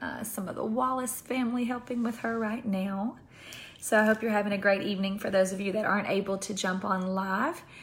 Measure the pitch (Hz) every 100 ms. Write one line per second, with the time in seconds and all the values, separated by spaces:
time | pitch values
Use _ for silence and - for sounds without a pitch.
0 | - - 220 - 185 - 220 226 254 262
1 | 254 - - 254 240 247 240 247 240 240
2 | 233 233 233 226 214 233 220 190 196 196
3 | 220 - - - - - - - - 220
4 | 214 214 226 208 208 202 202 196 208 190
5 | 190 202 202 190 185 190 202 202 214 202
6 | - 196 202 196 - 196 190 185 196 190
7 | 185 190 190 190 269 349 - -